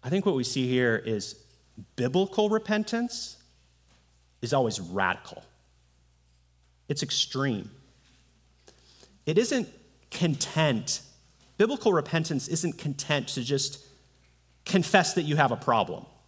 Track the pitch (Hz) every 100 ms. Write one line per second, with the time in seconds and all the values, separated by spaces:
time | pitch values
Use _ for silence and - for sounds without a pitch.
0 | 127 185 196 143 120 135 127 127 123 113
1 | 113 110 - - _ _ _ - 95 -
2 | 123 151 190 - 214 220 214 214 214 233
3 | 240 - - - _ _ _ _ _ _
4 | _ _ _ _ 117 143 120 101 85 92
5 | 92 90 - - - _ _ _ _ _
6 | _ _ _ _ _ _ _ _ _ 143
7 | 135 - - 131 135 107 92 - - _
8 | _ _ _ _ _ _ - _ _ -
9 | - _ - 147 240 269 214 - - _
10 | _ - 170 139 - - 156 117 - -
11 | - _ _ _ _ _ 220 277 226 175
12 | 139 165 160 143 - 165 175 160 151 139
13 | - 147 131 - 120 139 - - - -
14 | _ _ _ _ _ _ - 190 170 196
15 | 170 - 151 147 139 117 - 113 90 85
16 | - -